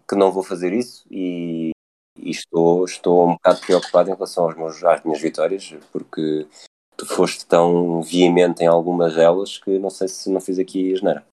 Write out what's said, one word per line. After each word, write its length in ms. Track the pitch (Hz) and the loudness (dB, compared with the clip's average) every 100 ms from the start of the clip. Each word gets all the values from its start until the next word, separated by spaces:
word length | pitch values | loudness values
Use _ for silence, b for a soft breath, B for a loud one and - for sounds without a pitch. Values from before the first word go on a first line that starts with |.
| - | -6
que 80 | |
não 160 | 101 98 | 2 2
vou 120 | 92 | 2
fazer 320 | 92 90 90 | -4 -4 -4
isso 320 | 107 120 - - | -4 -6 -10 -16
e, 600 | 98 90 87 85 82 82 82 _ _ _ - | -10 -8 -6 -6 -6 -6 -8 _ _ _ -16
e 120 | 85 | -10
estou, 540 | 82 - 85 85 87 | -10 -6 0 2 2
estou 440 | 90 - 92 87 87 | 0 -4 2 4 4
um 40 | |
bocado 280 | 85 92 90 | 2 2 2
preocupado 500 | - 90 - 87 87 | 2 0 2 2 2
em 40 | |
relação 300 | 92 92 - | -2 -6 -4
aos 120 | 85 80 | -4 -4
meus, 280 | 80 80 | -10 -2
às 180 | 87 78 | 0 0
minhas 180 | 82 76 | -2 -4
vitórias, 520 | 78 76 80 95 - 76 - | -4 -2 -2 -4 -8 -20 -14
porque 560 | 95 - - 78 78 76 B B _ _ - | -14 -10 -6 -4 -4 -6 B B _ _ -16
tu 80 | - | -6
foste 400 | - 90 - - | 0 0 -2 0
tão 560 | 87 87 87 87 85 | 2 4 2 0 -2
veemente 600 | 82 90 90 87 87 85 | -2 4 4 6 4 4
em 40 | 85 | 4
algumas 480 | 85 82 87 85 | 4 2 0 0
delas 420 | 80 82 90 98 - | 4 4 4 -2 -8
que 220 | - 95 | -4 -4
não 100 | 98 | -4
sei 200 | - 95 | -6 -8
se 220 | - - | -6 -4
não 100 | 95 | -4
fiz 180 | 95 92 | -2 -4
aqui 340 | 92 95 92 | -4 -4 -2
a 40 | 95 | -2
asneira. 300 | 98 73 - | -2 -2 -6